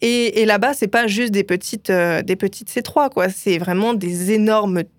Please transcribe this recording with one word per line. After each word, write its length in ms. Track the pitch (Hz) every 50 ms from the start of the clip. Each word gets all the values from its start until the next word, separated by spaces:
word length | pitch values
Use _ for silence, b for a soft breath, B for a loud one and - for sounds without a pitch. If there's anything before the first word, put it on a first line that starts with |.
Et, 400 | - 233 240 240 240 226 - 214
et 40 | 220
là-bas, 280 | 214 208 202 202 262 285
c'est 140 | - - 196
pas 180 | - 233 240 220
juste 240 | 202 214 247 240
des 120 | 208 202 196
petites, 460 | 202 185 180 - - - 214 - -
euh, 320 | 190 180 175 170 165 165
des 160 | - 185 185 190
petites 320 | - 196 - - - -
C 120 | - -
trois, 280 | 240 - - 311 294 269
quoi. 180 | - - 180 190
C'est 280 | 190 - - 208 180 170
vraiment 360 | 180 180 175 185 208 233 233
des 380 | 214 185 175 175 175 180 185
énormes 520 | 220 220 214 214 214 214 214 202 185 175 160 - _